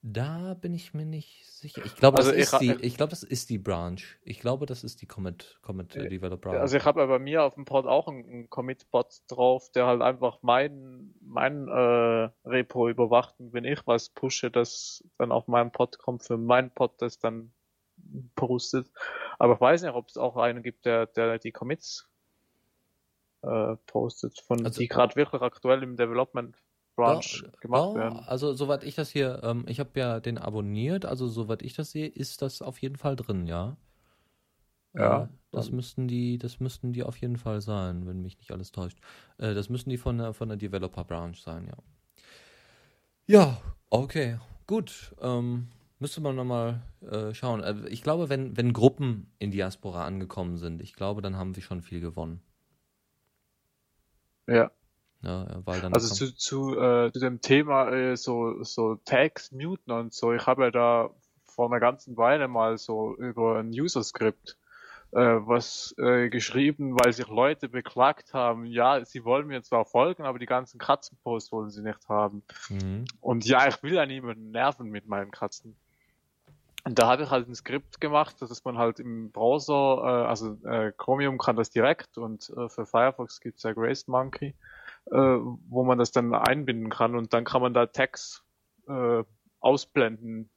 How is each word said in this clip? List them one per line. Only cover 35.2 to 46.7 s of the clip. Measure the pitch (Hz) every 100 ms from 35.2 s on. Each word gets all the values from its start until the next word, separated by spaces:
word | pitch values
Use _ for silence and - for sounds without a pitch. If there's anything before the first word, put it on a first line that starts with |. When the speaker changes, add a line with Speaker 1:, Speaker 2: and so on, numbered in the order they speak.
Speaker 1:
Äh, | - - _
das | - 117
Speaker 2:
dann | 127
Speaker 1:
müssten | 120 - 127
die, | 120 123 120
das | 120 120
müssten | 127 - 127
die | 120
auf | 120 120
jeden | 123 120
Fall | 117 107
sein, | 104 104 92 87 90
wenn | 92
mich | 92 -
nicht | _
alles | - 95
täuscht. | - 87 - - - _ _
Äh, | 110
das | 101 101
müssen | 123 120
die | 123
von | 127 120
der, | 117
von | 107 113
der | 107
Developer | 101 98 90 -
Branch | 87 85 85 87
sein, | - 82 85
ja. | - _ _ _ _ _ - - _ _ _ _ _ _ _ -
Ja, | 208 160 123 - - _
okay, | 110 135 160 127 117 - - -
gut. | 214 175 - - -
Ähm, | 123 123 120 123 120 _ _ _
müsste | 143 -
man | 147
nochmal, | 131 127 120 117